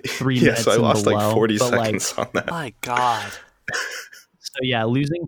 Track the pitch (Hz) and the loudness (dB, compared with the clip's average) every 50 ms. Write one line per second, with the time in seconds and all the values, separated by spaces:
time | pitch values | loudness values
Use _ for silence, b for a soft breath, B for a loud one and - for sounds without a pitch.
0 | - - - - 123 131 131 123 - - 110 113 113 - 101 117 117 - - 107 | -10 -8 -6 -4 -2 0 2 4 4 4 4 2 2 2 2 4 4 4 2 2
1 | 104 - 104 104 104 107 110 110 110 110 110 107 127 123 120 117 113 110 107 95 | 2 2 2 2 2 2 2 4 2 2 2 2 2 2 2 2 0 0 -2 -2
2 | - - - - - - - - - - 175 170 156 123 - _ - 127 123 123 | -4 -4 -4 -4 -6 -4 -4 -4 -4 -4 -4 -6 -6 -8 -12 _ -6 -4 0 0
3 | 123 123 117 107 101 104 - - - - _ _ _ - B B B B B B | 2 2 0 0 -4 -8 -12 -14 -18 -20 _ _ _ -10 B B B B B B
4 | B B B B B B _ _ - - - 135 131 127 123 117 113 113 120 135 | B B B B B B _ _ -16 -12 -8 -4 -2 0 0 0 2 2 2 2
5 | 147 143 160 175 170 | 0 0 -2 -4 -6